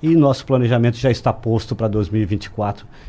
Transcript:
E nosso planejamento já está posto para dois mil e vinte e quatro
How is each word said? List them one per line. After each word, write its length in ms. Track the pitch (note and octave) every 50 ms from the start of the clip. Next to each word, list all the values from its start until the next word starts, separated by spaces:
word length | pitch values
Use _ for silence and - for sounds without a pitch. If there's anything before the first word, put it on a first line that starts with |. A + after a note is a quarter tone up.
| D3+
E 120 | D#3+ E3
nosso 300 | E3 C#3+ C#3 C3+ - -
planejamento 520 | - C3+ B2+ A#2+ A#2 B2+ A#2 A#2 A#2+ A#2
já 120 | - C3+ B2+
está 240 | A#2 - - B2 -
posto 420 | - - A2+ A2+ G#2+ - - A2
para 120 | G2 A2+
dois 220 | G#2+ G2+ G#2+ G2+ E2+
mil 120 | G#2+ A2
e 40 | G#2+
vinte 200 | F#2 G#2+ G2+ -
e 40 | -
quatro 360 | - G#2+ G#2 G#2 - - - - - - -